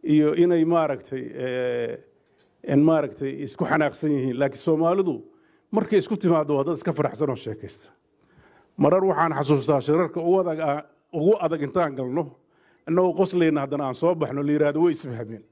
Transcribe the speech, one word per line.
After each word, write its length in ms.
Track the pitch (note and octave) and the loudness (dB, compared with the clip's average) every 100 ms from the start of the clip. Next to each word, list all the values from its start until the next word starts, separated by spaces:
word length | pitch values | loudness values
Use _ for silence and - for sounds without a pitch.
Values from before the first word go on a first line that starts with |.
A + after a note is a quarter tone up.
iyo 320 | - D3+ D3+ D#3 | 2 4 4 4
inay 300 | F3 E3+ D#3+ | 2 4 2
maaragtay, 580 | E3+ D#3 C3+ - C3+ - | 2 0 -4 -8 -10 -10
ee, 640 | C3 C3 B2+ B2+ A#2+ A#2 - - _ _ _ _ _ - | -8 -6 -4 -2 -2 -4 -8 -14 _ _ _ _ _ 0
in 160 | C#3+ | 2
maaragtay 480 | D3+ D#3+ C#3+ - C3+ C#3 | 4 4 0 -6 -8 -8
isku 200 | C#3 - - | -10 -6 -2
xanaaqsan 460 | D3+ D3 - D3+ | 2 0 -2 -2
yihiin. 240 | C#3+ C3 A#2+ | 0 -2 -2
Laakiin 200 | C#3 C3+ | -2 -2
Soomaalidu 560 | - D#3 E3 F#3+ F#3 B2+ - _ _ _ _ | 0 2 2 2 0 -2 -8 _ _ _ _
markay 280 | G#3 - G#3 | -2 2 2
isku 180 | - G#3+ | 2 -2
timaaddo 380 | F3+ E3 D3+ D3 | 2 2 2 0
waa 80 | C#3 | 0
dad 80 | D#3+ | -2
iska 160 | - | -4
faraxsan 360 | D3+ D#3 - D3 | -2 -2 -2 -4
oo 60 | A#2 | -4
sheekaysta. 520 | - G#2+ G2 - - _ _ _ _ _ _ _ _ - | -8 -12 -14 -18 -20 _ _ _ _ _ _ _ _ 0
Marar 260 | D3 F#3 F#3+ | 4 4 2
waxaan 260 | D3+ E3 | 2 0
xasuustaa 460 | C#3 C#3 D3 C3+ C#3+ | 0 2 0 2 0
shirarka 380 | B2 D#3 E3+ F3 | 2 0 0 -2
ugu 200 | E3+ F#3+ | 0 2
adag, 160 | F3 D#3 | 0 -2
ah, 240 | D#3+ D3 - _ _ | -2 -4 -6 _ _
ugu 200 | E3 D#3+ G#3+ | -2 2 2
adag 220 | E3+ D#3+ | 0 -2
intaan 320 | C#3+ F3+ E3 C3 | -2 0 -2 -2
galno, 400 | B2+ C3+ C3+ - _ _ _ _ - | -6 -4 -6 -10 _ _ _ _ -2
innagoo 260 | E3+ F#3 E3+ | 2 2 2
qoslayna 460 | F#3+ F3+ D#3+ D3+ | 0 2 2 2
haddana 220 | C#3 C#3+ C#3 | -2 -4 -4
aan 80 | B2+ | -2
soo 200 | E3 E3+ | 0 0
baxno, 280 | C#3+ C#3 | -2 -2
la 80 | C#3+ | -2
yiraahdo, 280 | D3+ D3 D3 | 2 2 2
"Way 80 | F3 | 2
isfahmeen." 520 | D3+ C#3+ A#2 A2 A2+ - | 0 -8 -10 -10 -12 -18